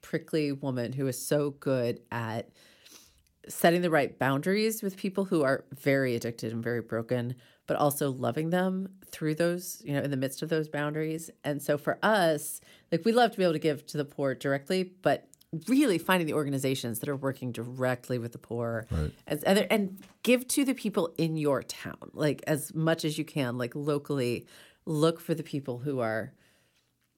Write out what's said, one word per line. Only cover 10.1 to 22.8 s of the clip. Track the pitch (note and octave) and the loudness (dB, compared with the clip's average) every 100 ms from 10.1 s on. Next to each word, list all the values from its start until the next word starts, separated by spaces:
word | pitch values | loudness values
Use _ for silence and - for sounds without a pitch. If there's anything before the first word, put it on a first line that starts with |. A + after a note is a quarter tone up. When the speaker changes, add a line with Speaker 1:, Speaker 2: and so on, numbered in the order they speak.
Speaker 1:
the | C#3 | -2
midst | C3+ - | -2 -4
of | D#3 | -2
those | D#3+ D#3 | -2 -2
boundaries. | D3+ D3 D3+ D#3 D#3+ D#3+ - | -2 -4 -2 -4 -4 -8 -8
And | - C#3+ | -4 -4
so | - D3 | 0 0
for | - C#3+ | 0 0
us, | F#3+ G#3+ E3+ D3+ - - - - _ | 4 4 4 2 -2 -12 -14 -20 _
like, | E3+ | 0
we | E3+ | 4
love | A3+ A#3 | 6 4
to | A3+ | 4
be | |
able | F#3 | 2
to | D#3 | 2
give | D#3+ C#3 - | 0 -2 -4
to | D3+ | -4
the | |
poor | C#3+ - C#3 | -4 -2 -2
directly, | B2+ C#3+ C#3 C#3 F#3 | 0 -2 -2 0 -2
but | F#3 - D#3 C#3 - - _ E3 D#3+ | -2 -2 0 0 -2 -20 _ -8 2
really | C4 D4 E3+ | 4 6 4
finding | E3 F#3 D#3+ | 4 2 4
the | |
organizations | C#3 C#3+ C#3 C3+ C3 B2 G#2+ | 0 0 0 0 0 -2 -4
that | C#3+ | -4
are | C#3 | -2
working | C#3 C3+ B2+ | -2 -4 -6
directly | A2+ A#2 B2+ B2+ B2 - B2+ | -6 -8 -2 0 0 -2 -4
with | A#2 | -4
the | - | -10
poor | - A#2 A#2 A#2 A2 | -8 -4 -2 -4 -2
Speaker 2:
Right. | E2 D2+ - - | -2 -2 -4 -6
Speaker 1:
and, | D3+ | -2
and, | - G3 G3+ | 4 4 4
and | A3 F#3+ - - _ | 2 0 -6 -18 _
give | - B3 B3+ | 2 2 2
to | - | 0
the | C4+ | 0
people | B3 G#3+ G3+ E3+ - | 0 -2 0 -2 0
in | E3 D#3+ | -2 2
your | D3 C3 | 2 0
town, | - - - - - | -2 -12 -12 -12 -14
like, | - D3+ C3+ - | -2 0 0 -2
as | D3 - | -2 -2
much | D#3+ | -2